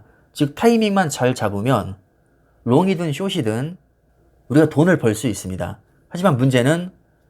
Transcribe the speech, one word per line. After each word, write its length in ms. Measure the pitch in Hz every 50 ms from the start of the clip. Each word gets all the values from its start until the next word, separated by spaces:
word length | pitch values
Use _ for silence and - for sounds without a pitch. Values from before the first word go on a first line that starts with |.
| - _ _ _ _ _ _
즉, 220 | - 147 139 139
타이밍만 540 | - - 233 233 233 220 208 196 196 185 151
잘 260 | 139 - 127 123 127
잡으면 600 | - 120 107 98 101 101 127 135 110 95 92 98 - _ _ _ _ _ _ _ _ _ _ _ _ _
롱이든 500 | 117 120 147 185 190 190 165 175 160 143
숏이든 640 | - 196 196 - 180 135 107 107 113 135 156 180 - _ _ _ _ _ _ _ _ _ _ _ _ _ -
우리가 220 | 120 147 160 151
돈을 280 | - 135 156 180 180 147
벌 160 | - 113 104
수 140 | 104 - 127
있습니다. 520 | 104 - - 95 92 87 87 - 107 - _ _ _ _ _ _
하지만 280 | - 170 180 196 151 117
문제는 520 | 127 139 131 127 117 131 160 170 180 185 - _ _ _ _ _ _ _